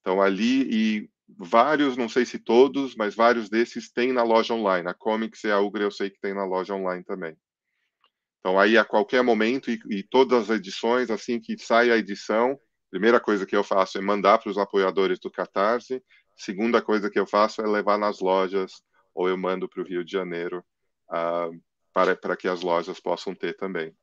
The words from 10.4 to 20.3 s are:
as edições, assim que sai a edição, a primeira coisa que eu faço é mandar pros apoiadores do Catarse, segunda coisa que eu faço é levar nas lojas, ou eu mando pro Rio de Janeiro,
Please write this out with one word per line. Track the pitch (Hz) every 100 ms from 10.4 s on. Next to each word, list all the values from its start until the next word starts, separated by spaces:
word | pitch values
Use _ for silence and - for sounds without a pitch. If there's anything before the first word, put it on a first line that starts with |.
| 101
as | 110
edições, | 92 - 117 123 120
assim | 107 - 117
que | 113 110
sai | - 117 120
a | 117
edição, | 98 98 - 110 123
a | 139 _ _ _
primeira | 95 107 117
coisa | - 104
que | 95 104
eu |
faço | 98 98 95 101
é |
mandar | 95 104 95 110
pros | - 98
apoiadores | 98 101 95 90 95 90
do | 95
Catarse, | - 90 101 101 120 - 127 _ _ _ _
segunda | - 95 113 120
coisa | 107 107 104
que | 104
eu | 95
faço | 104 107 -
é | 107
levar | 104 98 104
nas | 104 98
lojas, | 92 95 92 98 92 - _ _ _
ou | - 90
eu | 92
mando | 92 92 92
pro | -
Rio | 90 90
de | 82
Janeiro, | 95 90